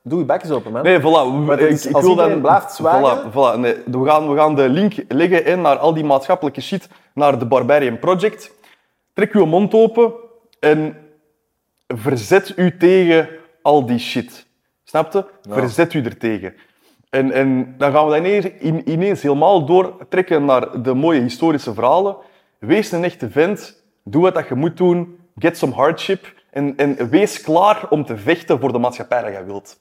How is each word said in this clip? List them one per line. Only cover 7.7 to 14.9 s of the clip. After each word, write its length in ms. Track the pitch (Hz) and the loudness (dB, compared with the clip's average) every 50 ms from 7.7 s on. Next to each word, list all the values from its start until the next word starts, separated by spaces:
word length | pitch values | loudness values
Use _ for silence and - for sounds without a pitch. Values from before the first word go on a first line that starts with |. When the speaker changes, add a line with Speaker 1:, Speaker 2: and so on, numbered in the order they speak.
| 147 147 139 123 117 113 | 2 2 2 0 -4 -2
Speaker 2:
Project. 520 | - 165 185 180 196 214 - - - - _ _ _ _ _ _ _ _ _ _ _ _ _ | -2 -2 0 0 -2 -4 -4 -6 -20 -20 _ _ _ _ _ _ _ _ _ _ _ _ _
Trek 200 | - 202 214 - | -4 -4 0 2
uw 120 | 208 180 | 2 2
mond 280 | 156 165 185 208 202 220 | 4 2 0 0 2 4
open 400 | 220 226 220 220 233 233 226 226 - - - _ _ _ _ _ _ | 4 2 4 4 2 0 0 0 -10 -20 -20 _ _ _ _ _ _
en 380 | - 147 151 151 156 151 - - - _ _ _ _ _ _ _ _ _ _ _ _ _ _ _ _ | 2 2 2 2 0 -6 -8 -14 -20 _ _ _ _ _ _ _ _ _ _ _ _ _ _ _ _
verzet 680 | _ 127 113 104 139 135 120 104 - 180 196 190 - 196 | _ -10 -6 -4 -4 -4 -4 -2 2 2 2 2 -2 -4
u 200 | - 180 180 - | 0 0 0 0
tegen 520 | - 170 180 190 190 180 170 165 160 156 160 - - - _ _ _ | 2 4 4 4 4 4 4 4 2 2 0 -10 -20 -20 _ _ _
al 240 | _ 143 147 147 131 | _ 2 2 2 2
die 140 | 117 123 117 | 0 -4 -4
shit. 460 | - - - 131 120 - - - _ _ _ _ _ _ _ _ _ | -4 -6 -6 -6 -6 -8 -16 -20 _ _ _ _ _ _ _ _ _
Snap 280 | _ | _